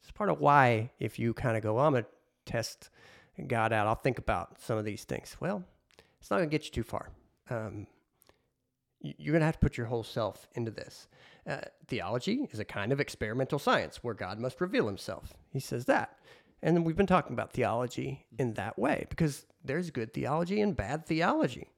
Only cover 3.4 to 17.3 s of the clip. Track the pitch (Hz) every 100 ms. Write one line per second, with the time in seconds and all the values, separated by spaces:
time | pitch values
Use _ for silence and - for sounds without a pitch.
3.4 | 139 117 110 110 104 113 139 120 - 98
4.4 | 90 - - 110 107 98 - - - -
5.4 | 160 202 180 _ _ - - _ - 202
6.4 | 160 151 - - 113 - - - _ _
7.4 | - 120 107 104 95 _ _ _ _ _
8.4 | _ _ _ _ _ _ 147 - 151 160
9.4 | 156 160 147 - 113 120 110 - 107 -
10.4 | - - 113 101 - - - - - -
11.4 | - 143 - _ - 113 87 123 156 247
12.4 | 269 107 104 - 101 139 143 - 110 117
13.4 | 131 143 240 202 82 - 120 107 92 107
14.4 | 127 - 180 247 123 95 - 98 - -
15.4 | _ 135 - 123 127 262 - - - -
16.4 | _ _ - 170 165 160 196 185 -